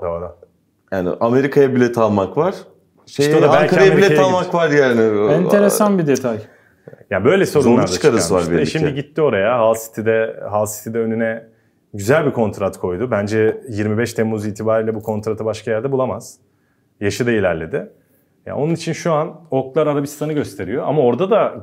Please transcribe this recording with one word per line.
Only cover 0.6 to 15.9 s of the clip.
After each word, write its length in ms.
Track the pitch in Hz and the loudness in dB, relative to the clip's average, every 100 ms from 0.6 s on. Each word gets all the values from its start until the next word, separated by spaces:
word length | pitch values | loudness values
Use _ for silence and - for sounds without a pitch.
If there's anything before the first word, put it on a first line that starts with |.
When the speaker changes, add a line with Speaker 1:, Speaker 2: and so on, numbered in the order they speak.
| _ _ - | _ _ -8
Speaker 2:
Yani 160 | 98 90 - | -4 -4 -2
Amerika'ya 540 | 117 127 139 147 135 | 2 2 2 4 4
bilet 240 | 123 120 117 | 4 0 2
almak 380 | 110 104 95 - | 0 2 -2 -2
var. 180 | 170 - - _ _ _ _ | -2 -4 -12 _ _ _ _
Speaker 1:
İşte 160 | - | -2
Speaker 2:
Şeye, 140 | 143 156 | 2 4
Speaker 1:
o 60 | |
da 100 | 147 | 4
belki 100 | 151 | 4
Speaker 2:
Ankara'ya 280 | 151 180 190 - | 4 6 6 6
bilet 80 | |
Speaker 1:
Amerika'ya 240 | 196 151 185 | 4 4 4
Speaker 2:
almak 240 | 180 175 | 2 0
Speaker 1:
gidecek. 20 | |
Speaker 2:
var 140 | 170 160 | 0 2
yani. 600 | 147 131 120 110 104 104 | 4 4 4 2 2 2
Speaker 3:
Enteresan 640 | 156 180 202 202 - 208 196 | 2 2 2 2 2 2 2
bir 80 | 156 | 2
detay. 300 | 127 123 110 107 _ _ _ - - - | 0 -2 -6 -10 _ _ _ -20 -18 -6
Speaker 1:
Ya 140 | 95 | 0
böyle 220 | 107 196 170 | 2 2 2
sorunlar 240 | 151 120 | 2 4
Speaker 2:
Zorluk 180 | 117 98 | 4 2
Speaker 1:
da 40 | |
Speaker 2:
çıkarısı 420 | 90 147 117 85 | 2 2 2 2
var 60 | 92 | 0
Speaker 1:
çıkarmıştı. 140 | 82 | 2
E, 20 | 85 | 0
Speaker 2:
belli 80 | 78 | 0
Speaker 1:
şimdi 220 | 156 151 | 0 -2
Speaker 2:
ki. 60 | |
Speaker 1:
gitti 280 | 139 147 - | -4 -6 -2
oraya. 380 | 147 104 101 123 110 | 0 2 2 2 2
Hull 60 | 113 - | 0 -4
City'de, 540 | - 110 113 110 - - | -6 0 0 0 -6 -4
Hull 160 | 104 107 | -2 -2
City'de 320 | - 113 113 | -6 -8 -4
önüne 480 | 113 113 113 113 - _ _ _ _ | -2 -2 -4 -6 -12 _ _ _ _
güzel 320 | 107 98 151 147 | -6 0 2 2
bir 40 | |
kontrat 480 | 120 107 - 98 - | 0 -2 -2 -6 -4
koydu. 320 | 95 90 127 | -6 -4 -2
Bence 500 | 107 104 110 110 104 - | -2 0 2 0 0 -6
yirmi 300 | 104 107 107 | -4 -2 -2
beş 160 | 117 | -2
Temmuz 320 | - 110 110 107 | -2 -4 -4 -6
itibariyle 480 | 104 110 113 110 | -6 -2 0 -2
bu 80 | 110 | -4
kontratı 420 | 104 107 104 107 | -6 -6 -6 -6
başka 260 | 110 107 - | -6 -6 -4
yerde 220 | 107 131 | -4 -4